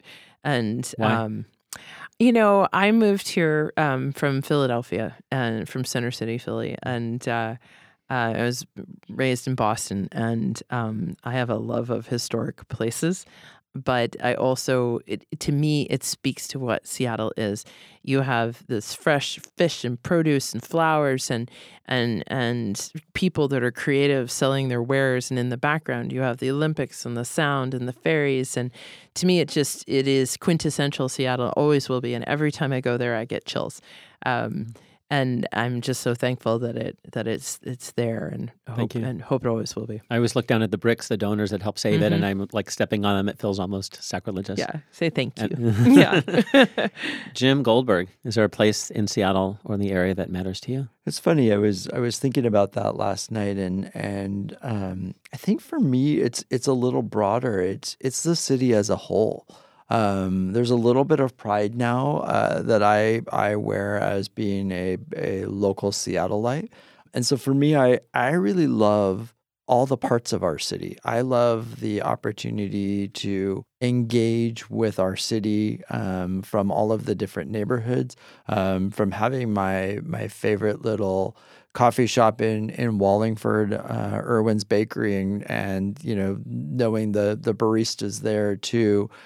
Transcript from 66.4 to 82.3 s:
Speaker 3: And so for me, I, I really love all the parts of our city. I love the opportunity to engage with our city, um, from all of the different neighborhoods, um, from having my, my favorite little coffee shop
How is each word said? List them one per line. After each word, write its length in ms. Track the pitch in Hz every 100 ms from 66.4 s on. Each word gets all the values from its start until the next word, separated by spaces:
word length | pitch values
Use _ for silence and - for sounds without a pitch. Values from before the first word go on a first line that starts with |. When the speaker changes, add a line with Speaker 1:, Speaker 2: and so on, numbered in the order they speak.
| 117 147 220 - - _ _
Speaker 3:
And 140 | - 120
so 100 | 135
for 160 | 139
me, 240 | 139 147 147
I, 240 | 127 123 -
I 160 | 131 123
really 380 | 175 196 185 143
love 640 | 113 104 104 98 95 113 _ _ _ -
all 180 | 123
the 140 | 131 123
parts 340 | - 120 -
of 100 | 104
our 160 | 92 73
city. 380 | - 92 - -
I 160 | - 117
love 600 | 127 123 120 113 113 117
the 200 | 110 104
opportunity 1080 | - 117 110 107 117 110 101 101 98 101 98
to 560 | - 101 98 98 98 - -
engage 880 | 123 123 117 117 113 117 117 113 -
with 280 | 110 110 92
our 180 | 92 95
city, 640 | - 113 107 104 107 - -
um, 500 | 113 98 92 90 95
from 300 | 98 107 98
all 200 | 95 107
of 140 | 110
the 100 | 113
different 360 | 98 117 - 78
neighborhoods, 640 | 107 101 123 113 127 127 - - - -
um, 420 | 107 95 95 98
from 200 | 101 101
having 420 | 98 117 131 117
my, 480 | 104 95 95 95 104
my 220 | - 113 104
favorite 560 | - 107 104 107 -
little 540 | 113 104 98 95 95 - - - _
coffee 320 | - 120 123 113
shop 360 | - 110